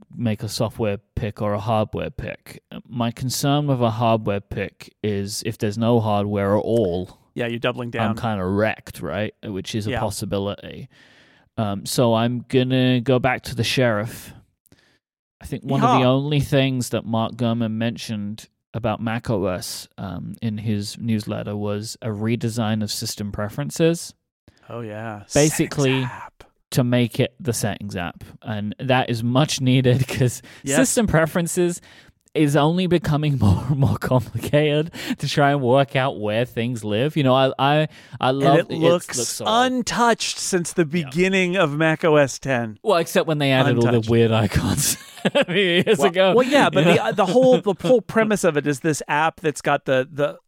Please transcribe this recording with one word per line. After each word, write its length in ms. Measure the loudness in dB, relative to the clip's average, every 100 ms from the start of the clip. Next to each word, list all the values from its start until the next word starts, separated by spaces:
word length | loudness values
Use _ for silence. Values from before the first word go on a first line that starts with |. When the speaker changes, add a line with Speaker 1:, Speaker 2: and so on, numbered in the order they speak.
| -18
Speaker 1:
make 280 | -4 -4 -2
a 60 | -6
software 500 | -4 -4 -2 -4 -4 _
pick 260 | -8 -6 -4
or 140 | -4
a 60 | -4
hardware 500 | -2 0 0 -4 -8
pick. 500 | -10 -12 -12 -16 -20 -18 -20 -12
My 240 | -6 -4
concern 560 | -4 -6 -2 0 0 0
with 120 | 0
a 120 | 0
hardware 480 | 0 2 2 0 -4
pick 520 | -6 -8 -8 -10 -20 _
is 380 | -4 -4 -4 -6 -8
if 100 | -4
there's 220 | -4 0
no 220 | 2 2
hardware 560 | 2 0 0 0 2 0
at 40 |
all, 560 | 2 2 2 -2 -6 -12 _
Speaker 2:
Yeah, 120 | -6 -6
you're 140 | -4
doubling 260 | -4 -4 -6 -2
Speaker 1:
I'm 180 | -2
Speaker 2:
down. 20 | -2
Speaker 1:
kinda 280 | -4 -2
wrecked, 560 | -2 0 0 -2 -10 -12
right? 320 | -8 -6 -6 -8
Which 300 | -10 -10 -6
is 120 | -6 -4
a 60 |
Speaker 2:
Yeah. 80 | -4
Speaker 1:
possibility. 880 | -4 -6 -6 -4 -4 -6 -12 -16 -18 _ _ _ _ _ _ -6
Um, 300 | -4 -4 -4
so 260 | 0 2
I'm 260 | 2 0 -2 -2
gonna 520 | 0 2 2 2 2
go 200 | 2 2
back 220 | 2 -2
to 100 | -6
the 80 | -4
sheriff. 720 | -2 0 2 0 -4 -10 -18 -20 -20 _ _ _ _ _ _ _ _ _
I 60 | -12
think 160 | -10
one 160 | -4 0
of 80 | 4
the 60 | 4
Speaker 2:
Yeehaw. 0 | 4
Speaker 1:
only 340 | 4 2 0
things 480 | 2 2 2 0 -2
that 160 | -4 -2
Mark 300 | -2 -2 -2
Gurman 340 | -2 0 -2
mentioned 720 | -2 -4 -6 -8 -8 -8 -10 -16 _ _
about 260 | -6 -4 -4
Mac 300 | -4 -4 -2
O 160 | -2 -2
S, 420 | -4 -8 -12 -14 -14
um, 380 | -10 -10 -12 -8
in 160 | -6 -4
his 400 | -4 -4 -4 -6
newsletter 580 | -4 -2 -2 -6 -6 -6
was 400 | -4 -6 -8 -10
a 60 | -8
redesign 720 | -4 -2 -2 -2 -2 -2 -2
of 80 | -4
system 400 | -6 -8 -8 -8
preferences. 800 | -6 -8 -6 -6 0 0 0 -6 -18 _ _ _ _ -16
Speaker 2:
Oh, 120 | -12
yeah. 420 | -10 -10 -10 -10 -4
Speaker 1:
Basically, 680 | 2 2 2 -2 0 0 0
Speaker 2:
Settings 80 | -2
app. 320 | -8 -16 -20 -20 _ -4
Speaker 1:
to 140 | 0
make 340 | 2 2 0 0
it 160 | -2 -4
the 120 | -6
settings 440 | -2 -4 -6 -8 -6
app. 260 | -8 -10 -18 -14
And 300 | -8 -6 -6 -6
that 320 | 0 0 0
is 140 | -2
much 360 | 0 2 0 0
needed 460 | 2 4 4 2 0
<laughs> 0 |
'cause 340 | 0 0 -2 -12 -12
Speaker 2:
Yes. 140 | -2 2
Speaker 1:
system 320 | 2 2 2
preferences 720 | 2 2 0 -2 0 0 -2 -12 -20 -20 _ _ 0
is 180 | 2
only 320 | 4 4 2 2
becoming 500 | 0 0 0 0 0
<laughs> 20 |
more 240 | 2 2 0
and 100 | 0
more 180 | 2 0
complicated 920 | 0 0 0 -6 -2 0 2 0 -2 -6 -8 -6
to 100 | -4
try 220 | 2 2
and 100 | 2
work 360 | 4 4 2 0
out 240 | -2 -2
where 240 | -2 -2
things 400 | -2 -2 -4 -4
live. 320 | -2 0 0 2
You 80 |
know, 100 | 2
I, 180 | 4 2 2
I, 300 | 2 2 0 -6 -18 -4
I 100 | -2
love 300 | 2 4 4
Speaker 2:
And 100 | 2
it 40 |
Speaker 1:
it 40 | 0
Speaker 2:
looks 400 | 2 2 0 -6
Speaker 1:
looks 100 | -6
so 140 | -4 0
old. 260 | 2 2
Speaker 2:
untouched 640 | 0 -2 0 2 2 -2 -6
since 340 | -2 -2 -2
the 100 | -2 0
Speaker 1:
Yeah. 180 | -2 -2
Speaker 2:
beginning 460 | 0 2 2 2 2
of 200 | 0 2
Mac 280 | 2 2
O 100 | 4
S 240 | 4 4 0
ten. 400 | -4 -2 -2 -4
Speaker 1:
Well, 140 | 0 2
except 280 | 2 0 0
when 120 | 0
they 120 | 2
added 240 | 4 4
all 80 | 4
the 60 | 4
Speaker 2:
Untouched. 200 | 2 4
Speaker 1:
weird 200 | 4 4
icons 640 | 4 2 0 0 0 -2 -4 -8
<laughs> 120 | -6
a 200 | -2 0 2
few 80 | 2
years 420 | 2 4 4 4
Speaker 2:
Well, 100 | 4
Speaker 1:
ago. 260 | 4 4 4
Speaker 2:
well, 100 | 4
yeah, 240 | 4 4
but 160 | 4 4
Speaker 1:
You 80 |
know? 120 | 4 2
Speaker 2:
the, 40 | 0
the 100 | 2
whole, 340 | 4 6 6
the 140 | 2
Speaker 1:
<laughs> 80 | -2
Speaker 2:
whole 180 | 2 2
premise 440 | 2 0 2 2
of 120 | 2 2
it 80 | 0
is 100 | 0
this 240 | 0 -2 0
app 320 | 0 0 0
that's 200 | -4 -2
got 260 | 0 0 2
the, 220 | 0 0
the, 280 | -2 -4 -4